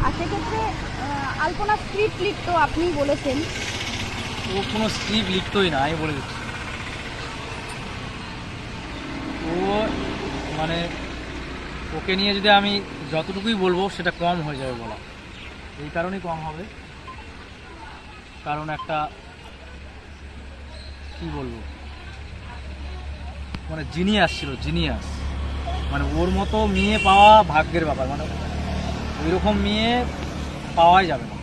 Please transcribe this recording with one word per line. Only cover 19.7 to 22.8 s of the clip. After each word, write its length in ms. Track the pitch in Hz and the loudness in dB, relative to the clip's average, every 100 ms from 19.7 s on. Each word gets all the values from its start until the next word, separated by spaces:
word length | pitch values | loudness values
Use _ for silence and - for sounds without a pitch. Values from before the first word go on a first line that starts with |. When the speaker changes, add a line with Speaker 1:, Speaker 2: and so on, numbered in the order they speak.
| - - - - - - - - - - - - - - - | -16 -16 -16 -16 -16 -14 -14 -14 -14 -14 -14 -14 -12 -12 -8
Speaker 2:
কি 60 | 170 147 | -6 -6
বলবো, 240 | 131 117 104 - - - - - - - - - - - | -6 -8 -10 -10 -12 -12 -14 -12 -12 -12 -12 -12 -10 -10